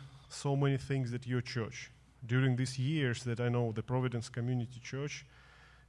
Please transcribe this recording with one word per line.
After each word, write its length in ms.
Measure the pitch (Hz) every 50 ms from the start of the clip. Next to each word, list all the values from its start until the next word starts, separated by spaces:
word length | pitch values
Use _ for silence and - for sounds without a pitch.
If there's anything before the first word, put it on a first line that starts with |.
| - - - - - -
so 260 | - - - 143 139
many 220 | 139 143 139 139
things 340 | 127 - - 135 135 127 117
that 160 | 120 123 -
your 140 | 120 127 123
church. 500 | 120 - - 120 107 - - - - - - - - - - - 123
During 300 | 110 123 131 135 131 123
these 240 | 120 131 127 127 131
years 440 | 127 143 160 156 135 123 113 - -
that 160 | 123 117 113
I 100 | 120 120
know 220 | 120 120 120 113
the 120 | 104 110 -
Providence 460 | - 127 131 127 123 117 117 110 -
Community 500 | - 127 117 127 127 123 113 120 - - -
Church, 420 | - 131 135 147 143 - - - - - - - - - - - - - - -